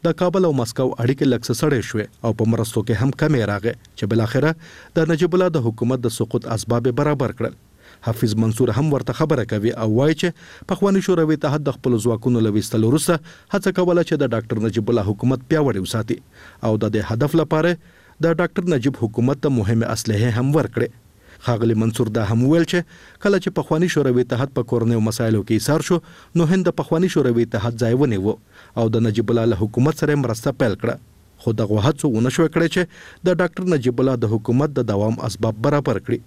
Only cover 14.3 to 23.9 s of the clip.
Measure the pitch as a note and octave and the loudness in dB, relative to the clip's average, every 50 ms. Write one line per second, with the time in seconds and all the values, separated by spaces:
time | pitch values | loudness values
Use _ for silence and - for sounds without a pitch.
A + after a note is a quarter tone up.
14.3 | A#2 A2+ G#2+ A2 A2+ G#2+ G#2+ A2+ G#2+ A#2 G#2+ A2 A#2+ A#2 G2+ G2+ G#2 G#2 - B2 | 0 -2 -4 -4 -4 -2 -2 0 -2 -2 0 0 0 0 2 0 -2 0 0 0
15.3 | C3 C3 C3 - D#3+ D#3+ D3+ C3+ G#2+ G2 F#2 F2 - A2+ G#2+ - B2+ - - - | 0 -2 -2 -2 0 2 2 2 0 -2 -4 -4 -4 -6 -4 -4 -6 -8 -8 -20
16.3 | _ - - - - - - A2+ A2 G#2 A2 G#2+ G#2 G#2+ F#2+ - A2+ A2+ C#3+ D3 | _ -20 -20 -20 -20 -6 -2 0 0 0 0 0 0 -2 -2 -2 -2 0 0 2
17.3 | - E3 D#3 D3+ E3 D#3 D#3+ F3 F3 E3 - - - - - - - _ D#3 E3 | 2 2 2 2 0 0 2 0 0 -2 -8 -20 -20 -20 -20 -20 -8 _ 0 0
18.3 | E3 D#3+ F3 E3+ - - F3 F3+ E3 C3 A2 C#3 C3 - - G#2+ A2+ - A2+ B2+ | 2 2 0 -2 -2 -4 -2 0 -2 0 0 -2 -2 -2 -4 -4 -2 0 0 0
19.3 | C#3+ C#3+ - D3+ C3+ A#2+ G#2 F#2+ A#2 A2+ A2+ - A#2 A2+ - A2+ G#2+ G2+ A2 B2 | 0 0 0 0 0 0 0 0 0 0 0 -2 -4 -4 -2 -2 0 2 2 0
20.3 | G#2+ A#2 B2 C3+ C#3+ D#3 C3 - - A2+ A#2+ - - - _ - _ - _ - | 0 0 0 2 2 0 0 0 -2 -2 -4 -4 -6 -14 _ -20 _ -20 _ -20
21.3 | - - - - A#2+ G#2+ A2+ A2+ A2+ A2 A2 A2+ A2 A2+ B2 A2 G#2 A#2 A2 F#2+ | -20 -8 -2 -2 0 2 2 2 2 2 0 0 0 0 -2 -2 0 -2 0 0
22.3 | A#2 A2+ B2 C3 D#3 E3+ E3 - - F3 E3+ - - - - - - - - G#3 | 2 2 4 4 4 2 2 2 0 -2 -2 -4 -14 -20 -20 -20 -20 -4 0 0
23.3 | G3+ F#3 F3+ G3+ - F3+ - - E3 D#3 F3 F3+ | 0 2 0 -2 -4 -4 -2 0 0 2 2 2